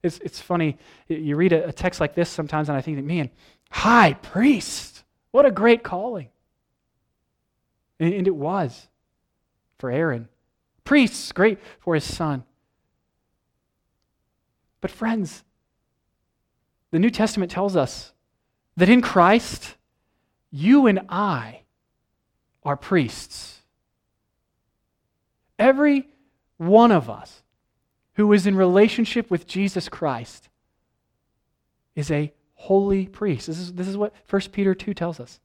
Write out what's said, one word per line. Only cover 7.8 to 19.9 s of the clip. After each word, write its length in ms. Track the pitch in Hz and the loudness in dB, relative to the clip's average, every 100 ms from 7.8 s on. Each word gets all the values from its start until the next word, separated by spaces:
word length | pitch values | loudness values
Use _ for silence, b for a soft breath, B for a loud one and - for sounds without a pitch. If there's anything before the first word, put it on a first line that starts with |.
| _ _ | _ _
And, 140 | 165 | -2
and 140 | 202 185 | 0 -2
it 80 | |
was 540 | 160 147 190 139 - _ _ _ _ _ _ _ _ _ _ | -2 -4 -4 -4 -8 _ _ _ _ _ _ _ _ _ _
for 120 | 131 | -6
Aaron. 380 | 127 165 120 113 _ _ _ _ _ | -4 -2 -4 -10 _ _ _ _ _
Priests, 480 | - 285 247 - - | 0 2 2 -2 -12
great 260 | - 208 196 B B | 0 0 0 B B
for 140 | - | -4
his 100 | 160 | -4
son. 400 | - - 160 139 120 _ _ _ _ _ _ _ _ _ _ _ _ _ _ _ _ _ _ _ _ _ _ _ | -4 -6 -6 -6 -10 _ _ _ _ _ _ _ _ _ _ _ _ _ _ _ _ _ _ _ _ _ _ _
But 100 | 185 | -12
friends, 540 | - 226 226 175 - _ _ _ _ _ _ _ _ _ _ _ _ _ _ _ | -6 -4 -2 -6 -10 _ _ _ _ _ _ _ _ _ _ _ _ _ _ _
the 80 | 165 | 0
New 120 | 220 | 0
Testament 400 | - 220 208 180 | 0 -4 -2 -6
tells 240 | - 196 | -4 -2
us 380 | 185 131 - - _ _ _ _ _ _ - | -2 -2 -6 -20 _ _ _ _ _ _ 0
that 120 | 180 | 6
in 120 | 247 | 6
Christ, 760 | 240 190 175 226 - - - - _ | 4 4 6 4 0 -14 -18 -20 _